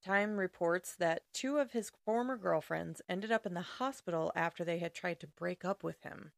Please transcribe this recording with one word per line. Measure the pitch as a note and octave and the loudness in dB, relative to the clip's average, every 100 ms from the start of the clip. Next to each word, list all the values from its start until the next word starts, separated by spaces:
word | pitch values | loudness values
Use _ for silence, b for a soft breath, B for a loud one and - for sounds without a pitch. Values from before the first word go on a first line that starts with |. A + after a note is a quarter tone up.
Time | - G3 G#3 G#3 | 4 4 4 2
reports | F#3 - E3+ F3 - | 0 2 2 2 -2
that | - E3+ E3 _ | 0 2 2 _
two | - C4 D4 | -6 0 2
of | C4+ | 2
his | A#3+ G#3+ _ | 0 -4 _
former | - A3+ B3 C4 | 0 2 2 -2
girlfriends | F#3 E3 - D#3+ E3+ D#3+ - | 2 2 2 -4 -4 -8 -6
ended | F3+ G#3+ | -4 0
up | A3+ | 0
in | G#3+ | 0
the | F3 | -4
hospital | F3+ - C4 C4+ - E3+ D#3+ - | -6 -4 -4 -4 -2 0 0 2
after | E3 - | 0 0
they | E3+ E3+ | -2 -2
had | E3+ | -2
tried | - F#3 E3+ | -4 -6 -6
to | D3+ | -8
break | - F3 F3+ | -6 -4 -4
up | F3+ G3 | -2 -2
with | E3 D#3+ | -2 -6
him | - - G3+ | -12 -12 -14